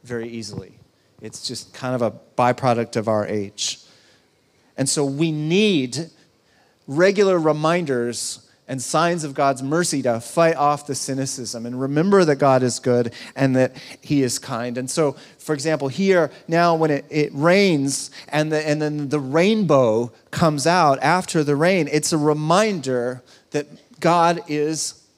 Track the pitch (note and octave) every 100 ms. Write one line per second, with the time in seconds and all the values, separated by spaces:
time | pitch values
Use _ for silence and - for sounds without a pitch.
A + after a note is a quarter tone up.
0 | A#2+ A#2+ A#2 A#2 G2+ G2+ F#2+ _ _ _
1 | _ _ A2+ - - A#2+ - - B2+ B2+
2 | A#2 - _ - B2 B2 C3 A#2 A#2 A#2
3 | G#2+ G#2+ G#2 G#2+ G2+ - - - - _
4 | _ _ _ _ _ _ _ - C3+ -
5 | C#3+ C#3 E3 D3+ D3+ F3+ G#3+ F3 B2+ A#2+
6 | D#3+ _ _ _ _ _ _ _ - C#3
7 | F#3+ G3+ G3 F3+ D#3+ D3+ D#3 F3 D#3+ B2+
8 | A#2+ A2+ - - _ _ - C3 A#2+ D#3
9 | E3+ F3 D3+ C3+ C#3 B2+ C3+ D#3+ F3 C#3+
10 | B2 A2+ - - E3 D3+ D3 D3 - C3
11 | - C3+ C3+ C3+ A2+ A#2 A#2 B2+ C3+ C#3+
12 | F#3 G3+ E3+ C#3 C#3+ C3 B2+ - C3 A#2+
13 | A#2 - - - C3+ C3 B2+ - - -
14 | - D3 B2+ - - A#2+ B2 B2 B2+ -
15 | D3+ - - _ - D3+ D#3 D3+ C#3 B2+
16 | F#3+ F3+ D3+ - - E3 E3+ E3 D#3+ C#3+
17 | - D#3 D3 C#3 D#3+ F#3+ G3 D3+ C#3 C#3
18 | - - - D3+ D#3 D#3 D#3 D3+ D3+ D3+
19 | C#3+ D3+ C3 D3 F#3+ A3 F3+ C#3+ A#2+ A2
20 | A#2+ - _ - E3 D3 C#3+ F3+ D#3 C3+
21 | C#3 F3+ F#3 E3+ C#3+ C#3+ E3+ G3 C#3+ D3+
22 | D3+ D#3+ D3 D3+ D3+ F3 A3 F#3+ C3 B2+
23 | A#2+ B2+ _ - _ D3 D3 B2 _ _
24 | F3 F3 E3+ E3+ - D3+ D3 D#3 - -
25 | _